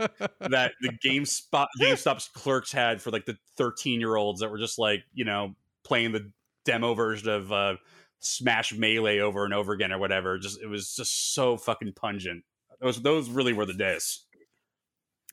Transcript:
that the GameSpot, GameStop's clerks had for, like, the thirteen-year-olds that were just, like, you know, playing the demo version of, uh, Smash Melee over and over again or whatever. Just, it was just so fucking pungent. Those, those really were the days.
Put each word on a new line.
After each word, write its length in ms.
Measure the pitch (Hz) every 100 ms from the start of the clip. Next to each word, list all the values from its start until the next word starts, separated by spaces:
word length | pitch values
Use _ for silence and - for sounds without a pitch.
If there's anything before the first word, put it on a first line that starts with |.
| 220 - 202 -
that 320 | - 131 127 -
the 100 | 127 113 135
GameSpot, 600 | 135 143 - - 147 143 131
GameStop's 480 | 135 131 - 135 -
clerks 420 | - 143 131 -
had 300 | 143 120 110
for, 100 | 120
like, 140 | 110 101
the 120 | 107 _ -
thirteen-year-olds 800 | 123 113 135 120 113 110 104 95
that 80 | 107
were 100 | 107
just, 200 | 113 -
like, 240 | 110 104 -
you 120 | - 113
know, 300 | 101 101 98 _ _
playing 280 | - 127 117
the 180 | 107 101 - _ _ -
demo 280 | 117 117
version 360 | 113 113 107 110
of, 220 | 107 95
uh, 240 | 101 101 92 - - _ _
Smash 480 | - - 127 113 117
Melee 440 | 107 110 113 110 104
over 260 | 104 101 101
and 80 |
over 200 | 101 98
again 180 | 101 95
or 60 | 95
whatever. 400 | 98 95 92 95
Just, 240 | 98 101
it 60 | 110
was 280 | 104 92 -
just 380 | 123 - -
so 240 | - 127 117
fucking 360 | - 113 107
pungent. 500 | 95 110 101 92 85 - _ _ -
Those, 220 | 127 120
those 280 | 131 156 123
really 200 | 123 127
were 140 | 110 104
the 80 |
days. 520 | 95 98 80 - - - _ _ _ _ _ _ _ _ _ -